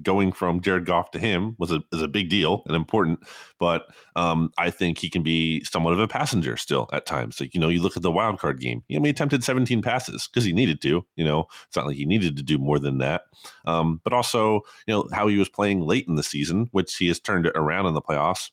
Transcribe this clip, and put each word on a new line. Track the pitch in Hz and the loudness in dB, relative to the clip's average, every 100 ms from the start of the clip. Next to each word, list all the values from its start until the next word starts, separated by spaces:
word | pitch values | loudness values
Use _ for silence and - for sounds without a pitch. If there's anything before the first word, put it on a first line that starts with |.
going | 78 95 95 | 0 2 2
from | - 90 87 | 0 0 0
Jared | 92 92 85 | 2 0 2
Goff | 87 - | 0 0
to | 80 | -4
him | 110 90 107 113 | -2 0 -2 -4
was | 80 | -2
a, | 80 - | -2 -4
is | 82 | -4
a | 76 | -2
big | 101 87 | -2 0
deal | 101 78 101 - | 2 2 0 0
and | |
important, | 80 - 110 82 82 - - - - | -2 0 0 2 -2 -6 -20 -14 -2
but, | 87 82 - - - 85 | 0 0 -4 -20 -8 -2
um, | 85 82 80 - | 0 2 0 0
I | 87 | -2
think | - 87 82 | 0 -2 -2
he | 85 | -4
can | 90 | -2
be | 80 80 80 80 | 0 2 0 -2
somewhat | - 87 82 | -4 0 2
of | 87 | 2
a | 110 | 0
passenger | 127 147 104 71 58 | 0 -2 -2 -2 -4
still | - 67 57 | -2 -2 -2
at | 73 - | -6 -4
times. | 73 58 - | -6 -6 -8
Like, | 65 | -6
you | 90 | 0
know, | 80 | 2
you | 87 | 2
look | 92 - | 0 -2
at | |
the | 87 | 0
wild | 85 110 95 | 2 0 -2
card | 80 67 | -4 -4
game, | 64 60 - | -4 -6 -4
he | 147 | 0
only | 147 | 0
attempted | 143 143 139 | 0 0 0
seventeen | 120 131 120 120 | 0 0 2 0
passes | 113 123 - - - | 0 -2 -4 -10 -4
'cause | 123 | 0
he | 110 | 2
needed | 87 120 73 | 2 2 2
to, | 71 85 - | 0 0 -2
you | - | -2
know, | 80 76 - - - | 0 0 -2 -10 -8
it's | - | -4
not | 71 | -4
like | 69 | -4
he | 71 | 0
needed | 107 90 71 | 2 2 -2
to | |
do | 67 73 | -2 0
more | 67 73 | 2 0
than | 69 67 | 0 -2
that. | 65 85 - _ - - - | 0 -2 -6 _ -20 -10 -2
Um, | 82 82 80 | 0 0 0
but | 110 | 0
also, | 123 117 120 110 107 - - - | 0 2 2 4 2 -2 -12 -2
you | |
know, | 107 - | 0 0
how | - 104 | 0 2
he | 101 | 4
was | 95 | 2
playing | - 101 98 | 2 2 2
late | 78 117 127 | 2 0 2
in | 78 | -2
the | |
season, | - 71 71 92 117 | -2 -4 -2 -2 0
which | 95 87 - | -2 -2 0
he | 87 | 0
has | 85 | 0
turned | - 95 82 | 0 0 2
it | |
around | 80 76 87 92 | 2 0 0 0
in | |
the | 76 | -2
playoffs. | - 76 78 90 - | -2 0 0 -2 -6